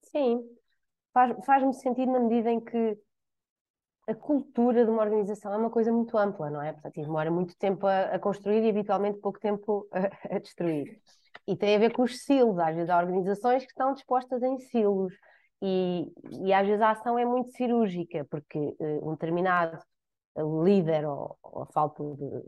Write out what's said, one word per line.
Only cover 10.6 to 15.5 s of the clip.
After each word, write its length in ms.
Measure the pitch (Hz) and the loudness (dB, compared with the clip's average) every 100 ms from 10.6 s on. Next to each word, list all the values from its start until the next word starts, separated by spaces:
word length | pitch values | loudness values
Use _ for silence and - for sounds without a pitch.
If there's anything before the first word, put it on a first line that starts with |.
| 175 151 143 - _ _ _ - - | -2 -2 -6 -14 _ _ _ -16 -6
E 100 | 185 | -2
tem 200 | 202 208 | 2 4
a 20 | |
ver 140 | 226 | 4
com 100 | 226 | 2
os 220 | 247 - | -2 -2
silos. 340 | - 277 240 180 | 0 4 4 2
Às 160 | 165 | -2
vezes 160 | 160 170 | -2 0
há 80 | 175 | 2
organizações 640 | 175 185 185 202 240 254 | 2 0 -2 -2 2 0
que 80 | 254 | -2
estão 240 | - 262 | -4 -2
dispostas 480 | 269 - 254 254 254 | -2 -2 -2 -2 -4
em 160 | 254 262 | -2 -4
silos 560 | 262 233 208 196 190 185 _ _ _ | -4 0 2 2 -2 -6 _ _ _